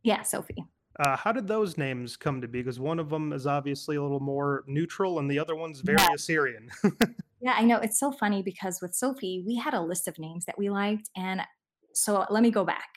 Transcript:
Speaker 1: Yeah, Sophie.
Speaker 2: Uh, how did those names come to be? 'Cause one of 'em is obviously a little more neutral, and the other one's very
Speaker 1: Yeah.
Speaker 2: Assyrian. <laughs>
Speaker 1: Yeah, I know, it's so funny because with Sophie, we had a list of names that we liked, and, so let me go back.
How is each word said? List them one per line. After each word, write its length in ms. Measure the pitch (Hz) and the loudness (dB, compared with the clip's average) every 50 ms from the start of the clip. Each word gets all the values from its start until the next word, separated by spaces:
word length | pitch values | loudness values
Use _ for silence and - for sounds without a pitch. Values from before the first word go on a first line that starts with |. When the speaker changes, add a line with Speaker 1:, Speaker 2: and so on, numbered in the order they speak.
| - | 4
Speaker 1:
Yeah, 200 | 233 208 - - | 2 2 2 0
Sophie. 420 | - - - - - - - 160 _ _ _ _ _ _ | -4 -4 -4 -6 -8 -12 -12 -12 _ _ _ _ _ _
Speaker 2:
Uh, 200 | - 143 139 135 | 0 2 2 2
how 160 | - - 208 226 | 2 0 0 0
did 140 | 262 208 | 0 -2
those 300 | 190 214 220 214 185 160 | -2 0 0 0 0 0
names 380 | 160 143 135 131 123 123 120 - | -2 -2 -2 -2 -4 -6 -10 -10
come 240 | - - 156 139 131 | -4 -4 -2 -2 -2
to 80 | 123 | -6
be? 160 | 117 120 123 123 | -4 -6 -4 -4
'Cause 160 | 131 123 120 | -4 -6 -4
one 200 | 131 151 165 165 | -2 -2 -2 -2
of 120 | 160 147 | -2 -2
'em 220 | 156 156 156 151 143 | -4 -4 -2 -4 -4
is 120 | 143 127 | -2 -2
obviously 520 | 143 143 143 143 143 139 139 - - 151 | 0 0 0 0 -2 -4 -4 -4 -4 -2
a 40 | 147 | -2
little 200 | 143 143 139 139 | 0 0 -2 -2
more 420 | 139 139 139 139 143 143 139 135 - | -2 -2 -2 0 0 0 0 -2 -2
neutral, 540 | 139 139 147 170 170 - - 196 190 175 156 | -2 -2 -2 -2 -2 -2 -2 0 0 0 0
and 100 | 139 139 | 0 0
the 80 | 143 | 0
other 160 | 143 160 165 160 | 0 0 -2 -4
one's 280 | 156 165 160 156 135 | -6 -6 -8 -8 -4
very 160 | 131 185 147 | 0 4 6
Speaker 1:
Yeah. 160 | 196 190 170 160 | 8 8 6 6
Speaker 2:
Assyrian. 580 | 147 - - 165 147 143 131 117 107 113 120 - - - | 2 0 0 2 2 2 2 0 -6 -16 -16 -6 2 2
<laughs> 160 | 196 - - 226 - 240 - - _ _ _ | 2 4 4 2 2 2 -12 -16 _ _ _
Speaker 1:
Yeah, 120 | 247 254 247 | 0 0 2
I 60 | - 226 | 4 6
know, 120 | 233 233 | 6 6
it's 220 | 214 - 220 - - | 4 2 0 0 0
so 120 | 269 285 | 0 -2
funny 300 | 269 - 220 208 202 196 | -2 0 0 0 0 0
because 380 | 185 196 180 - - 190 180 - | -2 -4 -8 -6 -6 -6 -6 -6
with 140 | 185 180 - | -8 -6 -4
Sophie, 480 | - 247 269 262 - - 185 185 185 180 | -2 -2 -2 -2 -2 -6 -4 -4 -4 -4
we 100 | 208 240 | -2 -4
had 160 | 233 - 302 277 | -2 -2 0 0
a 80 | 202 | 0
list 260 | 170 165 185 185 - | 0 0 -2 -4 -4
of 100 | 185 165 | -6 -8
names 280 | - 156 160 165 170 - | -8 -10 -10 -8 -8 -8
that 120 | - - | -8 -4
we 120 | - 202 202 | -2 -2 0
liked, 400 | 202 196 202 208 214 214 214 - _ | 0 2 2 0 0 -2 -4 -10 _
and, 260 | 185 185 185 190 185 - - _ _ _ _ _ _ _ _ _ | -6 -4 -4 -4 -4 -6 -8 _ _ _ _ _ _ _ _ _
so 320 | - - 214 208 196 - - | 0 2 4 4 2 2 4
let 120 | 202 214 | 4 6
me 80 | 240 233 | 6 6
go 140 | 220 214 185 | 6 4 2
back. 240 | 165 - - - - _ | 2 -2 -4 -6 -14 _